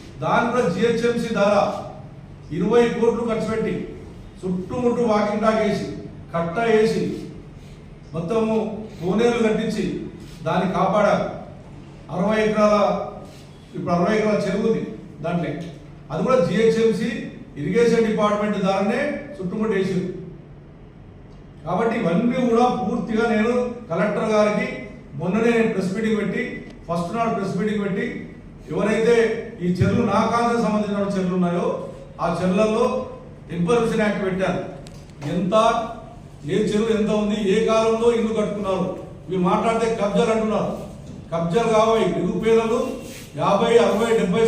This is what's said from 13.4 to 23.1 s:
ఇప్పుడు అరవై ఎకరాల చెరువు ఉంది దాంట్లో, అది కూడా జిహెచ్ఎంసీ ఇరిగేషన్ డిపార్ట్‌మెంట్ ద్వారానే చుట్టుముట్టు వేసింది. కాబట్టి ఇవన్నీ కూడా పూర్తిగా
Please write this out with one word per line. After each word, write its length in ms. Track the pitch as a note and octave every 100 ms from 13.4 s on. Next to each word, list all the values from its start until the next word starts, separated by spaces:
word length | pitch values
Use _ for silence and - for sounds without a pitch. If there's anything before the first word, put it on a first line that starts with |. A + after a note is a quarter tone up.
| - - - -
ఇప్పుడు 180 | D#3 F3
అరవై 180 | G3 G#3+
ఎకరాల 220 | G#3+ G#3 F#3
చెరువు 220 | G#3 A3
ఉంది 120 | - - - - - D#3+
దాంట్లో, 260 | F3 D3 - - - - - -
అది 100 | D#3+ A3+
కూడా 140 | C4 -
జిహెచ్ఎంసీ 640 | G#3+ A3+ A3+ A3+ F3+ - - - - - C#3+
ఇరిగేషన్ 480 | F3 A3+ A#3 A#3 G#3+
డిపార్ట్‌మెంట్ 480 | G#3+ G#3 G#3 G#3 F#3
ద్వారానే 380 | F#3 F#3+ G#3 C4+ D4 - - -
చుట్టుముట్టు 400 | F#3 A3 G#3+ F#3+
వేసింది. 320 | F#3+ F3 - - - - - - - - - - - - - - - - D#3+
కాబట్టి 300 | F#3 A3+ -
ఇవన్నీ 380 | E3 F#3 A#3+ B3+ A#3
కూడా 160 | A3+ B3 -
పూర్తిగా 420 | - - -